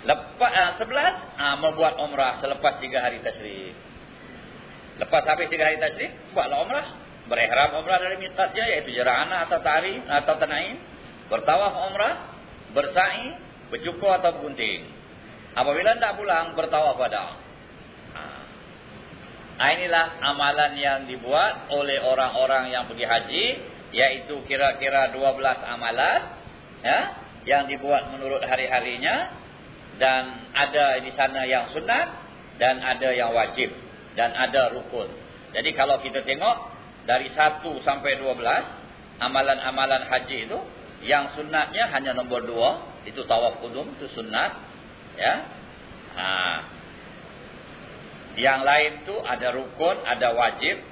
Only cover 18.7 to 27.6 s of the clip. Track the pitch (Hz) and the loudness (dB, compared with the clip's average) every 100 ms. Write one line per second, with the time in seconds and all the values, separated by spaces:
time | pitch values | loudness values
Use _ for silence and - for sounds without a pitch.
18.7 | - - - - - - - - - 135 | -20 -20 -18 -18 -18 -18 -18 -18 0 2
19.7 | 165 180 165 165 - 139 143 143 147 147 | 2 2 2 2 0 -2 2 2 4 2
20.7 | 143 143 135 131 127 120 147 202 - - | 2 0 0 -4 -8 0 4 4 0 -4
21.7 | 143 143 139 120 131 131 120 131 135 127 | -2 0 0 2 2 2 2 4 4 2
22.7 | 127 123 117 113 117 110 147 233 269 - | -2 -4 -4 2 2 2 0 0 -2 -8
23.7 | - - 113 131 131 - 147 123 135 139 | -16 -8 4 4 2 -8 -10 -4 2 2
24.7 | 135 135 135 127 127 135 135 135 127 123 | 2 2 2 2 2 2 2 0 0 -4
25.7 | 120 117 117 151 311 - - - - - | -4 -2 2 2 2 -2 -14 -18 -20 -20
26.7 | - 117 165 381 - - - 120 139 | -6 2 2 2 -8 -16 -14 0 2